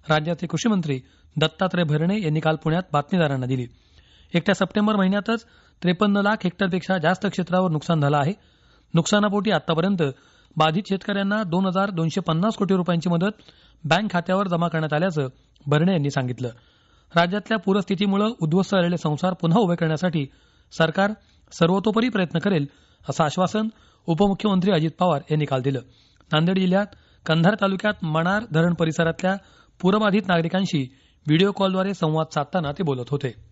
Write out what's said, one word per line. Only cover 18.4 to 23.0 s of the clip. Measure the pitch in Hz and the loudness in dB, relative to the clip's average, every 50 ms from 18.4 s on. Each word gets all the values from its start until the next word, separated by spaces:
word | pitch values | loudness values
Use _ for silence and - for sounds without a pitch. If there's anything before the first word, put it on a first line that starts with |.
उद्ध्वस्त | 165 156 156 190 185 - 196 | -2 0 2 0 0 2 0
झालेले | 190 170 175 175 | 0 2 0 -2
संसार | 165 - 156 151 135 - 160 | -2 -2 -4 -2 -2 -2 -4
पुन्हा | 175 - - 165 165 240 | -2 -2 0 2 2 2
उभे | 220 175 175 | 2 2 0
करण्यासाठी | - 170 156 156 147 180 180 151 156 139 131 _ _ _ _ _ _ _ _ - - | 0 0 -2 -2 0 -2 -2 -2 -2 -4 -4 _ _ _ _ _ _ _ _ -2 0
सरकार | 160 160 156 190 196 208 214 - _ _ _ _ _ _ | 0 0 2 0 0 0 -2 -6 _ _ _ _ _ _
सर्वतोपरी | - - 170 165 185 196 185 226 196 226 233 254 | -2 0 2 2 2 2 0 0 0 2 0 0
प्रयत्न | - 202 180 151 - 165 | 0 -2 -2 -2 -2 -2
करेल, | - - 196 156 143 139 _ _ _ _ _ _ | 0 0 0 0 -2 -4 _ _ _ _ _ _